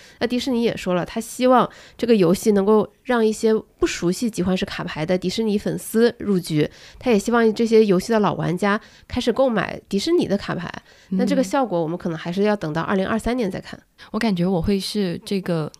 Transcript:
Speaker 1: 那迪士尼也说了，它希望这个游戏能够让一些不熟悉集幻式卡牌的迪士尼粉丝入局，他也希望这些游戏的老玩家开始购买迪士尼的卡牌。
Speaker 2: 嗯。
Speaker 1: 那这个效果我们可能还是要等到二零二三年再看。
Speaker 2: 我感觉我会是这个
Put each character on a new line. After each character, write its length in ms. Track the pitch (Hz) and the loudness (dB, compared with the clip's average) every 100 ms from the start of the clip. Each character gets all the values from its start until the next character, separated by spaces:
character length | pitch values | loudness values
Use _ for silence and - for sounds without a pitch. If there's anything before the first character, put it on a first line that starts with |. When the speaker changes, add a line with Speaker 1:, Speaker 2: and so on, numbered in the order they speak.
| - - | -20 -6
Speaker 1:
那 80 | 226 | -4
迪 100 | 247 | -2
士 140 | 254 | -2
尼 100 | 233 | 0
也 160 | 233 - | 0 -2
说 160 | 190 | -2
了， 100 | 180 | -2
它 160 | 165 - | -2 -8
希 280 | - - 254 | -10 0 4
望 200 | 247 196 - - - | 4 4 -4 -20 -4
这 80 | 226 | 2
个 100 | 226 | 4
游 160 | 165 | 6
戏 200 | 190 226 | 4 2
能 120 | 202 | 2
够 240 | 196 220 - _ - | 4 4 2 _ -4
让 200 | 247 220 | 0 2
一 60 | |
些 220 | 214 220 220 - _ | 2 0 0 -2 _
不 60 | 339 | -4
熟 260 | - 175 | -2 -2
悉 160 | 185 240 | -2 -2
集 140 | - | -2
幻 160 | 180 185 | -2 -2
式 80 | 196 | -2
卡 180 | - | -8
牌 220 | 170 - 160 | -8 -6 -2
的 100 | 185 | 0
迪 140 | 180 | 0
士 140 | 202 | -2
尼 140 | 226 208 | 0 0
粉 200 | 208 165 | -2 -6
丝 360 | - 220 233 - | -4 2 2 2
入 220 | 202 190 | -2 -2
局， 280 | 170 151 147 - - - | 0 0 -2 -4 -20 -6
他 120 | 254 | 0
也 80 | 208 | 0
希 120 | 214 | 2
望 220 | 233 226 | 2 2
这 100 | 214 | 2
些 220 | 226 220 220 | 4 6 6
游 140 | 185 | 2
戏 120 | 190 | 2
的 80 | 220 | 0
老 140 | 196 | 0
玩 220 | 139 156 175 | 0 -4 -2
家 240 | 202 208 - - - | -2 -2 -6 -20 -10
开 140 | - | -4
始 100 | 240 | -2
购 160 | 220 269 | 0 0
买 320 | 214 - - - | 0 -4 -8 -6
迪 120 | 196 | -4
士 120 | 320 | 0
尼 160 | 349 240 | 0 2
的 80 | 202 | -2
卡 200 | - 180 | -4 -8
牌。 120 | 170 - - - _ | -8 -12 -18 -20 _
Speaker 2:
嗯。 60 | 190 | -2
Speaker 1:
那 60 | 196 | 2
这 100 | 269 | 2
个 80 | |
效 200 | 220 285 | 0 0
果 160 | 247 175 | 0 0
我 80 | 156 | -2
们 80 | 175 | -4
可 140 | 180 | -6
能 80 | 160 | -6
还 140 | 170 | -6
是 100 | 175 | 0
要 140 | 208 208 | 0 0
等 180 | 160 | -2
到 80 | 156 | -4
二 140 | - 196 | -2 -2
零 120 | 190 | 0
二 100 | 220 | -2
三 200 | 226 254 | -2 -2
年 120 | 202 | -4
再 120 | 185 | -6
看。 180 | - - _ _ - | -10 -16 _ _ -12
Speaker 2:
我 80 | 214 | -4
感 180 | 233 180 | -2 0
觉 80 | |
我 160 | 175 185 | 0 0
会 200 | 165 196 | 0 -2
是 420 | 190 208 190 165 | -2 -2 -2 -4
这 160 | - 202 | -6 -4
个 300 | 185 165 151 | -2 -4 -4